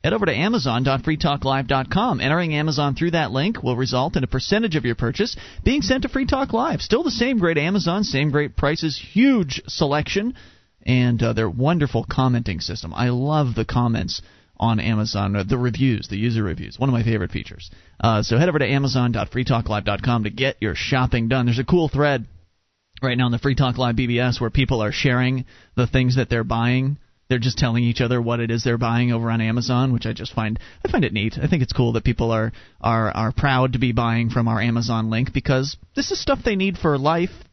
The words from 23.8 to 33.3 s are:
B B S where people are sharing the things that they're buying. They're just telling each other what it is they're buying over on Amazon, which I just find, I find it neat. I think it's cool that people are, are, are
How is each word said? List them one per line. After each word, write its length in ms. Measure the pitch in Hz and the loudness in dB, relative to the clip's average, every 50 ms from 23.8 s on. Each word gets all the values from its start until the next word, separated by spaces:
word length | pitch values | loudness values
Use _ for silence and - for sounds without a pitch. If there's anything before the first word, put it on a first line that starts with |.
| 127 120 117 | 0 0 0
B 100 | 110 127 | 0 0
B 140 | 117 120 117 | 0 0 2
S 200 | 123 123 113 - | 2 0 0 -2
where 120 | 120 110 | -4 0
people 300 | - 139 131 - 135 113 107 | 2 2 2 2 0 0 0
are 80 | 104 | -2
sharing 540 | - - - 139 123 123 127 127 131 131 123 - - - - _ _ | -2 0 2 2 2 4 2 0 -2 -4 -6 -10 -16 -20 -20 _ _
the 120 | 123 123 | 0 0
things 280 | 120 - 131 127 127 123 | 2 2 2 2 4 2
that 120 | 131 127 - | 2 0 0
they're 140 | 120 117 113 | 0 -2 0
buying. 540 | 120 117 117 117 120 127 127 131 139 147 - - _ _ _ _ _ | 0 0 0 2 2 2 2 0 -2 -4 -6 -10 _ _ _ _ _
They're 100 | 127 120 | -2 0
just 180 | 113 127 - | 0 -2 0
telling 260 | - 143 120 113 120 120 | 0 0 2 2 2 2
each 160 | 120 117 - | 2 2 0
other 220 | 127 117 127 120 | 0 0 2 0
what 180 | 117 117 120 117 | 0 0 -2 -2
it 100 | 117 113 | 0 -2
is 120 | 117 117 - | -2 0 0
they're 140 | 127 117 | 0 0
buying 340 | 113 120 117 117 117 123 123 | 2 0 0 2 2 2 2
over 180 | 120 113 117 117 | 0 0 0 0
on 120 | 113 113 | 0 0
Amazon, 500 | 110 110 113 123 117 131 127 123 131 135 | 0 0 0 -2 0 0 0 2 2 2
which 140 | 123 110 - | 0 0 -2
I 80 | 110 101 | -4 -6
just 180 | - 107 - - | -6 -10 -6 -4
find, 240 | 110 110 107 110 - - - - - - | -4 -2 -2 -4 -6 -8 -12 -12 -6 -4
I 40 | - | -2
find 140 | - 226 156 | 0 0 0
it 80 | 107 | 0
neat. 260 | 101 107 104 110 - | 0 -2 -2 -2 -2
I 100 | - 127 | -2 0
think 140 | 147 180 156 | 0 2 0
it's 120 | 123 - - | 0 0 0
cool 180 | - 123 117 | 0 2 2
that 140 | 117 113 - | 0 0 0
people 260 | 131 117 - 113 117 | 0 0 0 0 0
are, 220 | 113 110 110 113 - - - - _ _ | 0 0 -2 -2 -6 -10 -20 -20 _ _
are, 320 | - 113 117 113 110 104 | -2 0 0 2 0 0
are 220 | - - 113 127 | 0 -2 -2 -2